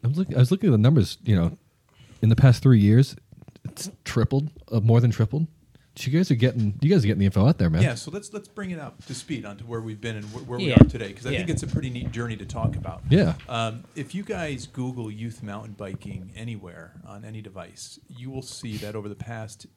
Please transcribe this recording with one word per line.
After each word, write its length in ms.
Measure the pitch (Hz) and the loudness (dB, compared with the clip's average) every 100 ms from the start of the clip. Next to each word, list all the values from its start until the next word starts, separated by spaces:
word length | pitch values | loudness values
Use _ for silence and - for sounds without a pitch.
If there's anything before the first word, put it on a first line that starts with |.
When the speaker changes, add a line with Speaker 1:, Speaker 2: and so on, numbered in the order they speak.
Speaker 1:
I 60 | 120 | -2
was 100 | 151 | -2
look-, 160 | 190 | -2
I 40 | 139 | 2
was 120 | 123 | 2
looking 180 | 190 208 | 4 4
at 20 | |
the 60 | 113 | 4
numbers, 400 | 113 156 95 - | 6 4 2 -2
you 140 | - 101 | 0 2
know, 200 | 85 - _ _ _ _ - - | 2 -2 _ _ _ _ -20 -2
in 80 | 110 | 2
the 60 | 113 | 6
past 260 | 135 120 | 6 6
three 180 | 139 117 | 6 6
years, 340 | 101 113 139 - _ - - _ | 6 6 4 -2 _ -20 -20 _
it's 260 | - - 190 - | -16 -14 -16 -14
tripled, 460 | - - 113 135 151 - - | -6 -2 0 -2 -4 -12 -4
uh, 80 | 113 | 0
more 200 | 107 117 | 4 4
than 100 | 120 | 4
tripled. 340 | 110 107 143 165 _ _ _ _ - | 0 -2 0 -4 _ _ _ _ -12
So 140 | - | -2
you 80 | 151 | 0
guys 120 | 185 | 2
are 40 | |
getting, 440 | 120 127 123 104 101 | 2 2 2 -2 0
you 80 | 143 | 2
guys 140 | 190 | 2
are 20 | 104 | 2
getting 140 | 101 | 2
the 60 | 98 | 2
info 200 | 95 110 | 4 2
out 120 | 170 | 4
there, 120 | 87 | 0
man. 120 | 80 | 2
Speaker 2:
Yeah, 120 | 120 | 0
so 160 | 117 - | -2 -10
let's, 220 | 185 208 | -14 -12
let's 160 | 214 208 | -16 -16
bring 220 | - 190 | -14 -12
it 60 | 170 | -10
up 240 | 135 - - | -14 -18 -16
to 80 | |
speed 300 | 131 - 139 | -16 -10 -10
onto 200 | 104 101 | -10 -16
where 160 | 117 117 | -10 -10
we've 200 | 110 107 | -10 -10
been 160 | 117 107 | -10 -10
and 80 | 104 | -10
wh-, 220 | 113 135 | -14 -10
where 100 | 120 | -4
we 100 | 175 | 6
Speaker 3:
Yeah. 120 | 120 | 10
Speaker 2:
are 40 | - | 10
today, 240 | 117 101 | 8 -10
'cause 140 | 101 117 | -10 -6
I 40 | |
Speaker 3:
Yeah. 80 | 127 | -4
Speaker 2:
think 120 | 90 | -4
it's 120 | 110 | -6
a 40 | - | -4
pretty 220 | 127 131 | -6 -6
neat 200 | 120 123 | -8 -8
journey 260 | 117 120 107 | -8 -8 -8
to 80 | 95 | -10
talk 280 | 113 110 - | -4 -4 -4
about. 260 | 82 85 - | -10 -12 0
Speaker 1:
Yeah. 260 | 160 190 - - | 2 2 -2 -8
Speaker 2:
Um, 360 | 117 113 113 - | -6 -6 -6 -14
if 200 | - 135 | -14 -10
you 80 | 185 | -10
guys 420 | 202 185 160 131 - | -10 -8 -8 -10 -12
Google 440 | - 127 123 110 | -10 -8 -8 -12
youth 320 | 107 117 113 | -10 -12 -12
mountain 300 | 104 101 110 | -14 -14 -16
biking 580 | 101 101 95 101 95 92 95 | -14 -14 -12 -12 -14 -14 -14
anywhere 640 | 113 110 92 82 82 - - | -14 -14 -16 -20 -20 -20 -20
on 180 | 101 | -20
any 160 | 107 110 | -16 -16
device, 580 | 104 92 87 - - - _ | -16 -18 -18 -20 -20 -20 _
you 220 | 123 127 | -18 -14
will 120 | 131 | -14
see 340 | 127 - 120 107 | -14 -14 -12 -10
that 160 | 104 110 | -10 -10
over 120 | 104 | -12
the 60 | |
past 520 | 101 - 113 110 - - | -14 -14 -12 -14 -18 -20